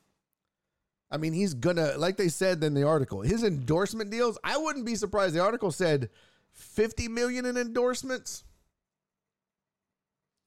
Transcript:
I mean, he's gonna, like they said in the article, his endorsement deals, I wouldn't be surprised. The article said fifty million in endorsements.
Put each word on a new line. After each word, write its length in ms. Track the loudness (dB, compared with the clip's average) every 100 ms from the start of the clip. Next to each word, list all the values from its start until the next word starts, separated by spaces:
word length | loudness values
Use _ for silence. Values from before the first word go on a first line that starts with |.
| _ _ _ _ _ _ _ _ _ _ _
I 80 | -6
mean, 140 | -2
he's 220 | 0 -2
gonna, 400 | 0 0 2 2 2
like 200 | 0 0
they 100 | 0
said 340 | 2 2 2
in 100 | 2
the 100 | 2
article, 380 | 4 2 0 -2
his 220 | -2 0
endorsement 680 | 0 0 0 2 0 -4 -6
deals, 260 | -2 -2 -2
I 140 | -2 -2
wouldn't 280 | -2 -4 -4
be 100 | -4
surprised. 400 | -2 0 2 2
The 40 |
article 320 | 2 2 -2
said 380 | 0 2 2 0 -10 _ _ _
fifty 560 | -20 -6 0 0 0 -4
million 380 | -2 0 0 -2
in 100 | -2
endorsements. 880 | -2 0 0 0 -4 -8 -8 -14 -16 _ _ _ _ _ _ _ _ _ _ _ _ _ _ _ _ _ _ _